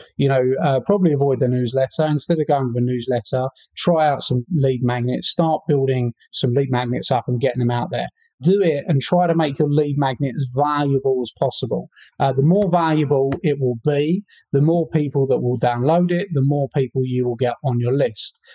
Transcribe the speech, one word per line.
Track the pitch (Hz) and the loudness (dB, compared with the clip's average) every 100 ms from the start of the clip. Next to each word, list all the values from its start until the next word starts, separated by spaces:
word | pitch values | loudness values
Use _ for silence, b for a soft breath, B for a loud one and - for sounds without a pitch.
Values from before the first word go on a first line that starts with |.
| B - | B -2
you | 139 | 2
know, | 135 127 135 | 2 2 0
uh, | 165 135 - | 0 0 0
probably | 202 175 | 2 2
avoid | 143 139 123 | 2 2 2
the | 127 | 0
newsletter. | 123 120 131 135 - 156 | 0 0 0 -2 -2 -2
Instead | 147 - 165 | -2 -2 -2
of | 147 | 0
going | 143 127 | 0 0
with | 120 | 0
a | 123 | -2
newsletter, | 123 120 123 - 127 131 - b - | -2 -2 -4 -2 -4 -4 -8 b -4
try | - 165 156 | 0 2 2
out | 139 | 0
some | - 127 120 | -2 -4 -2
lead | 156 131 127 | 0 2 2
magnets, | 123 123 120 127 - | 0 0 -2 -4 -4
start | - 165 156 - | 0 0 0 0
building | 143 135 127 120 - b | 0 2 0 -2 -6 b
some | - 123 | -4 -2
lead | 123 135 | 0 0
magnets | 123 123 123 - | -2 -2 -4 -2
up | 127 - | -2 -2
and | 123 | -2
getting | 131 127 | -2 0
them | 120 | 0
out | 120 120 | 0 -4
there. | 120 120 _ b - | -6 -6 _ b -4
Do | 135 202 | 0 2
it | 180 143 143 | 2 0 0
and | 139 | -2
try | - 175 175 | 2 2 2
to | 165 | 2
make | 151 139 | 0 0
your | 147 | 0
lead | 147 147 143 | 2 0 0
magnet | 139 123 139 120 | -2 -2 -4 -4
as | 127 127 | -4 0
valuable | 147 147 143 135 135 131 | 0 0 0 0 0 -2
as | 120 - | -4 -4
possible. | 135 - 117 120 - B B B | -4 -2 -4 -6 -8 B B B
Uh, | 135 | -2
the | 131 | 2
more | 147 196 196 | 2 4 2
valuable | 170 160 156 139 135 135 139 | 2 2 2 2 0 0 -2
it | 160 143 | -2 0
will | 127 117 | -2 -2
be, | 151 143 151 190 - b b | 0 0 0 -2 -4 b b
the | 139 | 2
more | 151 170 160 | 4 2 0
people | 160 147 139 131 | -2 0 0 2
that | 123 | 2
will | 123 123 | 0 0
download | 123 120 131 170 180 | 0 0 2 2 2
it, | 175 - | 0 -2
the | 147 | 0
more | 139 143 139 | 0 0 0
people | 147 131 135 | -2 -2 -2
you | 131 123 123 | -2 -2 -2
will | 120 | 0
get | 123 120 135 | -2 -2 -2
on | 120 | -2
your | 120 | 0
list. | 139 127 104 - - B | 0 -2 -4 -10 -10 B